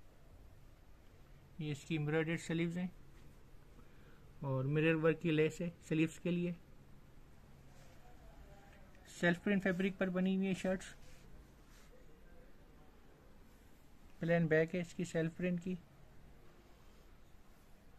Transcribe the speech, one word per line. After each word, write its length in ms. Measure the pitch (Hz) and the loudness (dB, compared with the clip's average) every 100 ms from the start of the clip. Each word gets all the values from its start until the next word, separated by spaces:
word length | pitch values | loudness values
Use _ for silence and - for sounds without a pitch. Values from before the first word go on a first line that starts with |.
| - - - - - - - - - - - - - - - - | -18 -18 -20 -18 -18 -18 -18 -20 -20 -20 -20 -20 -20 -20 -16 -6
ये 100 | 151 | -4
इसकी 220 | 143 - | -4 0
एम्ब्रॉयडर्ड 460 | 156 147 160 160 165 | 2 4 4 4 0
स्लीव्स 360 | - 165 170 175 | 0 2 2 0
हैं 140 | 180 - - - - - - - - - - - - - - - | -4 -6 -16 -16 -16 -18 -18 -18 -18 -18 -18 -18 -18 -18 -18 -8
और 220 | 139 131 135 | -2 0 2
mirror 280 | 151 160 160 | 4 6 6
work 220 | 160 156 | 6 4
की 120 | 175 | 4
लेस 280 | 156 156 - | 6 4 2
है 80 | 175 - - | -4 -6 0
sleeves 300 | 160 165 - | 4 4 2
के 120 | 175 | 0
लिए। 240 | 175 175 170 - - - - - - - - - - - - - - - - - - - - - - - - - | 2 0 -4 -10 -18 -18 -20 -18 -20 -18 -18 -18 -18 -18 -18 -18 -18 -18 -16 -16 -16 -16 -18 -18 -18 -18 -18 -14
सेल्फ 320 | - 175 170 | 2 4 4
प्रिंट 180 | 208 196 | 4 4
fabric 340 | 190 180 196 190 | 4 2 2 2
पर 140 | 190 | 0
बनी 240 | 180 185 190 | 4 4 4
हुई 100 | 190 | 2
है 80 | |
shirts, 320 | 180 185 185 - - - - - - - - - - - - - - - - - - - - - - - - - - - - - - - - - - | 2 0 0 -4 -14 -14 -16 -16 -16 -18 -20 -20 -20 -20 -20 -20 -18 -18 -18 -18 -18 -20 -20 -20 -20 -20 -20 -20 -20 -20 -20 -20 -20 -20 -18 -16 -2
Plain 280 | 165 170 160 | 4 6 8
back 260 | 156 165 | 6 6
है 60 | 185 | 2
इसकी 240 | 170 - | -2 -4
सेल्फ 320 | 170 170 160 165 | -2 2 0 0
प्रिंट 240 | 180 175 | 0 0
की। 160 | 185 175 - - - - - - - - - - - - - - - - - - - - - | -2 -6 -8 -20 -18 -18 -18 -18 -18 -20 -20 -20 -20 -20 -20 -20 -20 -20 -20 -20 -20 -20 -20